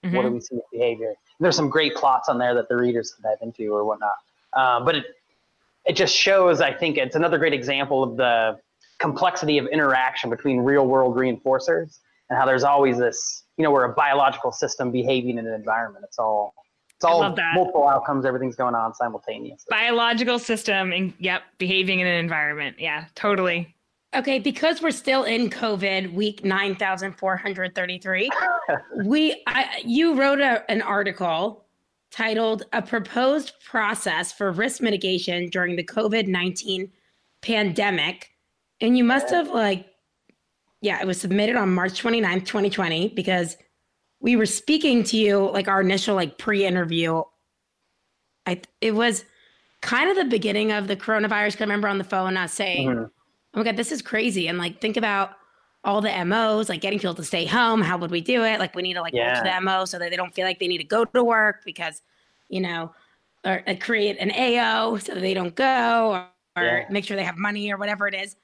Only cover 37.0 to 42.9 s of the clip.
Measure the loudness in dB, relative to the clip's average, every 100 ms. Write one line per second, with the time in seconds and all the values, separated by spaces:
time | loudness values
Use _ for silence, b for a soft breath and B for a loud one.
37 | _ _ _ _ -2 0 0 0 0 0
38 | -2 -4 -14 _ _ _ _ _ 2 4
39 | 6 4 2 0 0 0 0 0 -6 _
40 | _ _ _ _ _ _ _ _ -4 -2
41 | -2 -4 -2 0 2 2 2 2 0 -2
42 | -2 0 0 -2 -2 -2 -2 0 -2